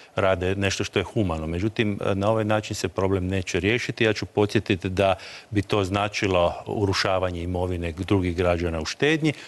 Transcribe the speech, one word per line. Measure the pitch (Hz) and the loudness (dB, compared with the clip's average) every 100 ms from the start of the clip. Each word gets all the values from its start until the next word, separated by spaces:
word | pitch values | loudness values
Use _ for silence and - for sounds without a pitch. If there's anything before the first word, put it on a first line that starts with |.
| - | -10
rade | - 98 92 92 | 0 2 2 0
nešto | 98 98 - | 0 0 -2
što | 101 107 | -2 -2
je | |
humano. | 90 120 95 80 80 | 0 0 0 -2 -4
Međutim, | 85 107 - 104 98 | -2 -2 0 -2 -2
e, | - | -2
na | 98 101 | 0 2
ovaj | 110 | 2
način | 107 107 - 107 | 2 0 -2 -4
se | 90 | -4
problem | - 95 98 92 | -2 0 0 0
neće | 95 90 90 | -2 -2 0
riješiti. | 95 120 - - | 2 0 -2 0
Ja | 110 | 2
ću | 107 101 | 0 -2
podsjetiti | - 104 113 - 98 95 | 2 2 2 0 0 0
da | 92 95 92 - - - | 2 2 2 -4 -18 -6
bi | 104 | -2
to | - 107 | 0 2
značilo | 92 101 104 - 101 90 87 - - | 2 0 0 0 2 4 2 0 -6
urušavanje | 101 98 95 101 92 92 87 | -2 0 0 0 0 0 -4
imovine | 87 90 90 90 85 | -4 -2 -2 -2 -4
drugih | 80 95 101 90 85 | -4 0 2 2 0
građana | 87 87 85 82 | 2 2 0 -4
u | |
štednji, | 78 - 143 156 156 - | -6 0 0 2 0 -4